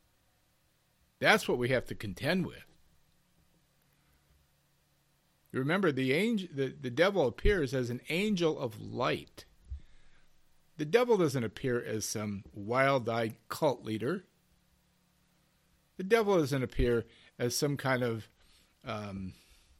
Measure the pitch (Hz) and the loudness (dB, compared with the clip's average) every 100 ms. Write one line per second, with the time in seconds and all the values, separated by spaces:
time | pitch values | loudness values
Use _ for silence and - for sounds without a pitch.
0 | _ _ _ _ _ _ _ _ _ _ | _ _ _ _ _ _ _ _ _ _
1 | _ _ 147 208 - 135 123 127 - 98 | _ _ 4 4 4 0 2 0 -2 -8
2 | 104 90 135 185 135 - - _ _ _ | -10 -4 -2 0 -2 -6 -20 _ _ _
3 | _ _ _ _ _ _ _ _ _ _ | _ _ _ _ _ _ _ _ _ _
4 | _ _ _ _ _ _ _ _ _ _ | _ _ _ _ _ _ _ _ _ _
5 | _ _ _ _ _ 123 135 185 185 131 | _ _ _ _ _ -4 0 2 2 2
6 | 131 147 220 220 185 139 135 143 143 120 | 2 2 2 0 -4 -4 -4 -4 -6 2
7 | 180 196 127 - 208 202 135 131 120 120 | 2 4 0 2 2 2 0 -2 -2 -6
8 | - 165 214 190 165 151 135 107 104 113 | -4 -2 0 2 0 0 -4 -6 -10 -2
9 | 139 117 - - - _ - - - - | -2 -2 -6 -20 -20 _ -14 -14 -14 -20
10 | - - - - _ _ _ - 151 220 | -20 -20 -20 -20 _ _ _ -8 2 2
11 | 247 214 160 131 110 - 135 120 - 110 | 4 4 4 2 -2 -4 -2 -2 -2 -4
12 | - 110 104 101 - - 101 123 135 139 | -4 -6 -6 -6 -10 -12 -2 2 4 2
13 | 117 113 113 123 _ - 156 - - 110 | 0 -2 -4 -6 _ -2 0 0 -4 -4
14 | 117 185 - _ _ _ _ _ _ _ | -4 -4 -8 _ _ _ _ _ _ _
15 | _ _ _ _ _ _ _ _ _ - | _ _ _ _ _ _ _ _ _ -10
16 | 190 226 202 190 143 135 123 - 123 117 | 2 4 6 4 4 0 -2 0 2 2
17 | 110 - - - 123 - 147 139 135 127 | -2 -14 -20 -4 -4 0 -2 -2 0 0
18 | 123 113 - _ _ _ _ _ - 107 | 0 -4 -8 _ _ _ _ _ -10 -8
19 | 104 95 92 - _ - _ | -8 -10 -12 -14 _ -20 _